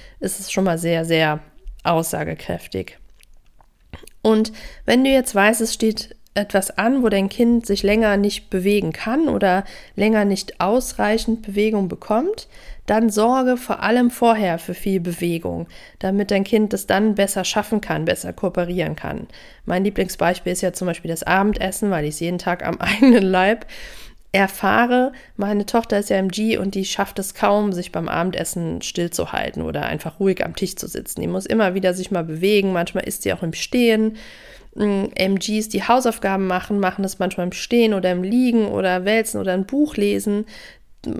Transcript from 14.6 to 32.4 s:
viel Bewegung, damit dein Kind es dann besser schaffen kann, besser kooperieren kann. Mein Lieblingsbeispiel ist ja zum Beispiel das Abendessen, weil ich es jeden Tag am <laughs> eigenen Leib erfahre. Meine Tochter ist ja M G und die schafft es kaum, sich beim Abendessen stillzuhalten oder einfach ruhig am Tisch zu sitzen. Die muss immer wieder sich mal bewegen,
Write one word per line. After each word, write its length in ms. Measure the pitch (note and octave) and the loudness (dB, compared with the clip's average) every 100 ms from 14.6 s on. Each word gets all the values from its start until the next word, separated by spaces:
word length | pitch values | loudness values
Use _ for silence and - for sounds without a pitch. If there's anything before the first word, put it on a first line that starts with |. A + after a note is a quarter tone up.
| - | -6
viel 260 | F3 G3+ F#3+ | -6 -2 -2
Bewegung, 680 | F3 E3+ F3 E3 F3 E3+ E3+ - - - | -2 -4 -2 -2 -4 -6 -8 -14 -20 -6
damit 340 | F#3+ G3 G3+ | -2 0 2
dein 120 | G3+ | 0
Kind 300 | G3 A3 G#3 | 2 2 2
es 120 | G3 - | 0 0
dann 300 | F#3+ A3 G3+ | 2 2 2
besser 300 | G3 G3 F3+ | 0 0 -2
schaffen 340 | G#3+ G3+ G#3+ | -2 0 -2
kann, 260 | - D#3 D#3+ | -2 -2 0
besser 280 | F3+ F3+ | -2 -4
kooperieren 600 | F3 F#3 F3+ F3 F3+ D#3 D3+ | -4 -4 -2 -2 -2 -4 -4
kann. 320 | D3+ - - - - - - | -8 -8 -10 -18 -20 -14 -4
Mein 200 | F3+ G3 | 0 0
Lieblingsbeispiel 640 | G3 F#3 - E3+ F3+ F3+ | 0 -4 0 0 0 -4
ist 100 | F3+ | -4
ja 120 | F#3 | -4
zum 140 | F3+ F3+ | -2 -4
Beispiel 220 | E3+ - | -4 -6
das 140 | E3 | -6
Abendessen, 680 | - F#3 G#3 - F#3+ - G#3 | 0 2 2 0 -4 -2 -2
weil 140 | F3 | 0
ich 120 | D3 D3+ | -2 -4
es 40 | |
jeden 180 | E3+ F3 | -4 -4
Tag 280 | - F3 E3 | -2 -4 -4
am 120 | - | -4
<laughs> 20 | |
eigenen 440 | F#3 G#3 C4 A3+ | -2 4 8 8
Leib 420 | F#3+ F#3 F#3+ A3+ - - - - - - - | 6 4 2 0 -4 -16 -16 -16 -20 -20 -4
erfahre. 800 | F#3+ G3 - G3 A3 A#3+ B3 B3+ B3+ - - | 0 0 0 2 4 4 4 2 -2 -14 -4
Meine 280 | G3+ G#3 G3+ | -2 0 0
Tochter 320 | A#3 A3+ G3+ | 0 2 0
ist 120 | G3+ | 2
ja 80 | G3 | 0
M 100 | F#3+ | 0
G 300 | F#3+ A3 - | 0 0 0
und 180 | F#3+ F#3+ | -2 -4
die 100 | F#3 | -4
schafft 320 | - G3 - | -4 -4 -4
es 160 | F#3+ | -8
kaum, 380 | - G3+ G#3 G#3 | 0 2 4 2
sich 220 | F3 F3+ | -2 -4
beim 160 | E3+ E3 | -6 -4
Abendessen 720 | E3 F3+ F3 E3 F3 E3 E3+ | -2 -2 -2 -4 -4 -4 -4
stillzuhalten 840 | - - F3 - - - - - | -6 -4 -4 -4 -4 -4 -6 -6
oder 220 | D#3+ D3+ - | -6 -4 -4
einfach 340 | D3+ D#3+ - | -4 -8 -2
ruhig 260 | G3 F3+ - | 0 0 -2
am 100 | - | -4
Tisch 200 | F#3 - | -8 -8
zu 120 | - | -10
sitzen. 340 | - - - | -10 -10 -6
Die 60 | E3+ | -4
muss 180 | F#3 G3 | -4 -2
immer 280 | A3 G3 | 2 2
wieder 200 | F#3+ F#3+ | 2 0
sich 180 | F#3 F3+ | -2 -2
mal 140 | F#3 E3 | -4 -4
bewegen, 480 | D#3+ | -2